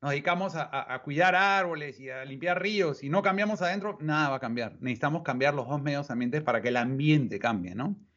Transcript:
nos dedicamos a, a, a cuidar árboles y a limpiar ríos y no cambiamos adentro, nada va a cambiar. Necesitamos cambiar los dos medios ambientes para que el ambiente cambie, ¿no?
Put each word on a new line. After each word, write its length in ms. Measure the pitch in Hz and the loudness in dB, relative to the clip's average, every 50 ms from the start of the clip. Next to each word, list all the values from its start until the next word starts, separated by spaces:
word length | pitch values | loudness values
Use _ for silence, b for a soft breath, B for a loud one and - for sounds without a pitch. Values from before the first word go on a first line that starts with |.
nos 100 | - 143 | -4 -2
dedicamos 440 | 139 143 143 175 175 175 190 196 160 | -2 0 2 0 0 0 0 -4 -4
a, 60 | 165 143 | -4 -6
a, 300 | - - 139 127 - 123 | -4 -4 -6 -6 -4 -6
a 80 | 131 | -8
cuidar 320 | - - 143 147 170 185 180 | -6 -4 2 4 4 6 6
árboles 680 | 180 196 196 196 196 190 175 165 156 147 143 127 123 | 6 4 4 4 2 2 0 -2 -6 -8 -10 -12 -12
y 100 | 135 131 | -12 -12
a 140 | 131 131 131 | -12 -10 -10
limpiar 360 | 139 170 - 156 175 180 180 | -10 -10 -4 -2 0 0 0
ríos 420 | 175 202 214 208 185 160 139 - - | 0 -2 0 2 2 2 0 -2 -4
y 60 | 139 | 0
no 140 | 151 190 202 | 0 2 2
cambiamos 380 | 196 190 196 208 214 214 - 180 | 2 2 2 0 0 0 0 0
adentro, 340 | 170 185 202 190 208 196 - | 0 -2 -2 -4 -6 -6 -6
nada 280 | 151 156 151 151 156 143 | -2 0 2 2 2 2
va 60 | 135 | 0
a 40 | 131 | -2
cambiar. 380 | - 120 117 120 117 107 - - | -2 -4 -4 -4 -4 -6 -6 -8
Necesitamos 420 | - 131 123 113 - 143 151 170 160 | -6 -4 -4 0 0 0 0 -2 -2
cambiar 320 | - 131 127 131 143 147 | -2 -2 2 2 2 2
los 120 | 143 123 123 | 2 -2 -2
dos 140 | 139 147 | -4 -2
medios 300 | 139 143 143 143 139 - | -2 -2 -2 -2 -2 -4
ambientes 320 | 120 117 123 120 123 151 151 | -4 -2 -2 0 -2 -2 0
para 180 | - 120 113 | 2 0 2
que 60 | 107 123 | 2 2
el 100 | 123 123 | 2 2
ambiente 600 | 120 123 131 135 143 151 156 151 131 107 101 101 | 2 2 0 2 4 4 6 6 4 2 -2 -2
cambie, 340 | - 117 113 101 87 90 90 | 0 0 0 0 -2 -4 -6
¿no? 220 | 104 127 185 202 - - _ _ | -6 -4 -4 -6 -8 -10 _ _